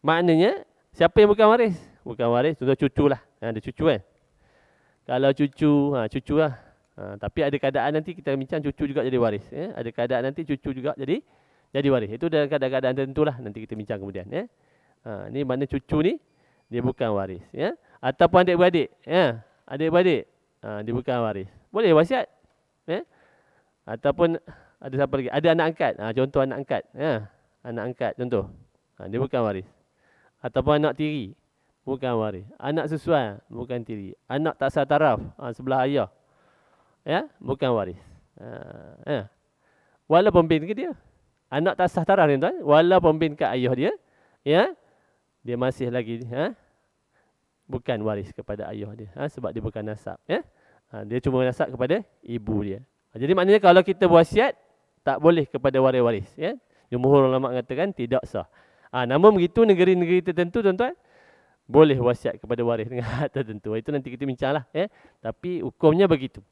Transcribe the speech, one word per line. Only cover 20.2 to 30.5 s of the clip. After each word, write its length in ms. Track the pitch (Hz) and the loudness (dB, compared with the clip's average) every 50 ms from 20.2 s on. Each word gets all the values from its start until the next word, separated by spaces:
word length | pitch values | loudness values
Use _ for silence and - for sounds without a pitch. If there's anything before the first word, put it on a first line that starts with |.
| - _ _ _ _ _ _ _ | -2 _ _ _ _ _ _ _
Ha, 240 | - 110 107 104 107 | -14 -12 -10 -10 -8
dia 80 | 113 | -6
bukan 260 | 120 123 123 - 127 120 117 | -6 -6 -4 -4 -2 -2 -2
waris. 240 | 110 101 98 95 95 _ - _ _ - | -2 -4 -6 -10 -12 _ -20 _ _ -4
Boleh 160 | 202 233 185 | 0 4 4
wasiat. 380 | 160 151 165 170 175 180 151 _ _ _ _ _ _ _ _ _ _ _ _ | 6 6 4 2 0 -4 -4 _ _ _ _ _ _ _ _ _ _ _ _
Ya? 160 | - 165 196 349 _ _ _ _ _ _ _ _ _ _ _ _ _ _ _ _ | -8 -8 -8 -8 _ _ _ _ _ _ _ _ _ _ _ _ _ _ _ _
Ataupun 540 | - 113 113 - 143 143 170 175 170 165 - _ - - - _ _ _ | -14 -14 -4 -2 -2 0 2 0 0 0 -4 _ -16 -20 -20 _ _ _
ada 160 | _ - 131 131 | _ -14 -8 -2
siapa 200 | 135 143 135 139 | -2 -2 -2 -2
lagi? 120 | 135 127 123 - | -4 -4 -2 -4
Ada 140 | 147 156 170 160 | 0 2 2 2
anak 80 | 170 160 160 160 | 4 2 0 0
angkat. 200 | _ 160 123 - | _ -2 -2 -2
Ha, 80 | - 104 110 110 | -4 -8 -4 -2
contoh 260 | 131 131 135 - 143 135 | -2 -2 0 0 0 0
anak 120 | 135 123 131 | 0 -4 -8
angkat. 220 | 139 - 135 107 - _ - | -6 -4 -6 -6 -6 _ -10
Ya? 200 | - 143 160 131 110 104 - _ _ _ _ _ _ _ | -6 -4 -4 -4 -4 -6 -10 _ _ _ _ _ _ _
Anak 180 | 123 117 117 107 123 | -10 -10 -8 -8 -8
angkat 220 | 123 _ 127 107 - - | -6 _ -6 -6 -4 -6
contoh. 240 | 123 123 120 101 95 - - - - _ _ _ _ _ _ _ | -4 -2 -2 -2 -2 -4 -12 -20 -20 _ _ _ _ _ _ _
Ha, 80 | 95 95 | -14 -8
dia 80 | 101 | -4
bukan 240 | 123 135 131 - 123 | -4 -4 -2 -2 -2
waris. 260 | 117 107 101 95 95 _ _ _ _ _ _ _ _ _ _ _ _ _ _ | -2 -2 -4 -6 -10 _ _ _ _ _ _ _ _ _ _ _ _ _ _
Ataupun 400 | _ - 123 | _ -14 -6